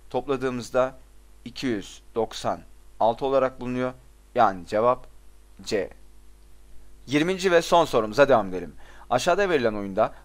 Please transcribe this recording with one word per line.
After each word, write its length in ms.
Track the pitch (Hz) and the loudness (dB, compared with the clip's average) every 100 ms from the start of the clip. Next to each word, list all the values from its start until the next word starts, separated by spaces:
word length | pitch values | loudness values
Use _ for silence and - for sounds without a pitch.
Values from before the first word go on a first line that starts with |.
| - | -8
Topladığımızda 880 | 127 131 135 131 123 113 131 131 131 - - - - | -8 -4 -4 -4 -6 -4 0 0 -4 -20 -20 -20 -20
iki 220 | 123 - 135 | -18 -8 -4
yüz 360 | 107 95 - - | -4 -6 -18 -8
doksan 460 | 117 110 - 117 87 - - - - | -4 -4 -4 -6 -6 -10 -20 -20 0
altı 260 | 107 117 135 | 0 2 0
olarak 340 | 135 127 127 | 2 0 -4
bulunuyor. 320 | 123 127 127 127 - - - | -8 -4 -6 -8 -20 -20 -6
Yani 320 | 123 110 95 87 | 4 4 2 -4
cevap 400 | 104 117 127 - - - - - - | 2 2 2 -4 -20 -20 -20 -20 -18
C. 280 | 98 104 - - - - - - - - - - - - - | -4 -4 -4 -10 -20 -20 -20 -20 -20 -20 -18 -18 -18 -20 -2
Yirminci 460 | 147 165 185 185 | 0 0 0 2
ve 100 | 170 | 2
son 220 | 165 175 | 4 2
sorumuza 440 | 151 127 110 104 139 | 4 0 0 4 6
devam 200 | 120 98 | 6 2
edelim. 260 | 92 85 - - - - | -6 -10 -14 -20 -20 -4
Aşağıda 400 | 123 180 175 202 | -2 0 0 2
verilen 240 | 156 117 | 2 0
oyunda 400 | 104 101 95 110 - | -2 -6 -2 -2 -2